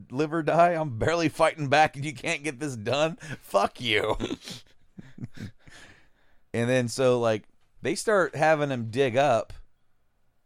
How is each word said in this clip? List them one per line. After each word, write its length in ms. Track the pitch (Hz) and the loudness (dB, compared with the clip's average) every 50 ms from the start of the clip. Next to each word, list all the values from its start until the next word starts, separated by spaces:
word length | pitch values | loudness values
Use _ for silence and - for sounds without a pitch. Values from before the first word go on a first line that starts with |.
| 98 - | -14 -8
live 220 | 117 131 156 151 156 | -4 -2 -2 -2 -2
or 100 | 165 156 | -2 0
die? 280 | 151 143 165 175 175 | 2 4 6 6 4
I'm 260 | 175 160 156 151 120 107 | 4 0 -2 -4 -4 -2
barely 320 | 117 143 160 170 165 156 | 0 0 2 2 0 0
fighting 400 | - - 160 156 - - 147 135 | 2 2 2 2 2 0 -2 2
back 260 | 135 151 156 151 - | 4 4 4 4 2
and 80 | 120 139 | -4 -8
you 100 | 156 135 | -8 -8
can't 300 | 123 - 156 170 147 143 | -6 -4 -4 -4 -4 -4
get 160 | 151 139 120 | -8 -8 -6
this 160 | 151 147 131 | -6 -8 -6
done. 420 | 113 101 113 123 143 151 160 170 - - 156 135 - | -6 -4 -2 0 0 0 0 -2 -6 -12 -14 -14 -14
Fuck 380 | - - - 196 202 220 - - | -6 -2 0 0 0 0 -4 -4
you." 380 | 123 117 107 104 104 107 110 - | -2 0 2 2 2 0 -2 -2
<laughs> 60 | 113 - - - - - 175 - - - - - - _ _ - - - - - - - - - 101 101 - - - - - - - - - _ _ _ _ _ _ _ - - _ _ | -4 -8 -8 -10 -12 -14 -16 -16 -16 -20 -20 -20 -20 _ _ -20 -20 -20 -16 -14 -14 -14 -12 -12 -14 -14 -16 -18 -20 -20 -20 -20 -20 -20 -20 _ _ _ _ _ _ _ -20 -20 _ _
And 160 | - 113 120 120 | -6 -2 0 2
then 200 | 127 131 123 117 | 2 2 0 -2
so, 320 | - - 135 127 123 120 | 0 2 2 4 4 4
like, 240 | 117 113 110 107 - - - _ _ _ _ - - | 2 2 0 0 -4 -10 -20 _ _ _ _ -8 -6
they 100 | 120 175 | -4 -4
start 420 | - - - 214 196 170 139 - | -4 0 0 2 2 2 0 0
having 360 | 135 156 156 160 151 147 139 | 2 4 4 4 4 2 -2
him 180 | 135 120 117 113 | -2 -4 -6 -4
dig 260 | 107 127 139 131 107 | 0 0 0 2 2
up 380 | 131 139 147 120 110 - - - - - - _ _ _ _ _ _ _ _ _ _ _ _ _ _ _ | 2 2 4 2 2 0 -4 -10 -18 -18 -20 _ _ _ _ _ _ _ _ _ _ _ _ _ _ _